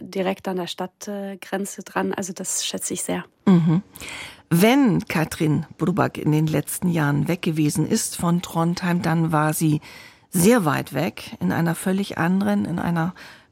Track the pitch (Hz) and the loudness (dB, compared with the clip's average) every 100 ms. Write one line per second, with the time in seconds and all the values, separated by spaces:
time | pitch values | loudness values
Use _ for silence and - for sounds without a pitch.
0 | 185 190 185 196 196 185 170 - 185 _ | -6 -4 -2 -2 -4 -4 -6 -6 -8 _
1 | - 202 196 190 - 196 202 - - 190 | -10 -8 -8 -12 -8 -6 -6 -10 -6 -4
2 | 190 202 190 190 185 - - 190 - 185 | -2 -4 -6 -8 -6 -4 -4 -6 -6 -6
3 | - 180 - _ 202 175 165 165 - - | -4 -6 -8 _ 6 6 6 2 0 -16
4 | - - - - - 170 214 285 247 165 | -14 -12 -14 -16 0 4 6 6 4 2
5 | - 170 160 - 160 151 - - 160 147 | 0 -4 -2 0 0 0 -2 -4 -2 0
6 | 131 - 156 151 156 151 - - 180 165 | 0 0 2 2 2 0 -2 -2 0 2
7 | 143 143 151 175 175 156 147 156 156 226 | 2 2 0 -2 -2 2 0 2 0 0
8 | - - 175 175 - 165 170 175 175 175 | -2 -2 0 0 0 -2 0 0 -2 0
9 | 165 165 165 156 156 156 160 151 - - | 0 0 2 2 0 2 2 0 -4 -20
10 | - - _ 180 190 247 156 135 135 139 | -20 -20 _ 2 6 6 4 -2 -4 -2
11 | 190 - - - 180 - 170 160 190 190 | -4 -6 -14 -6 -2 0 0 0 -2 -2
12 | 196 - 165 190 202 202 202 175 170 170 | -2 -2 2 2 2 0 0 -2 -2 0
13 | 170 - - - _ | -2 -4 -20 -20 _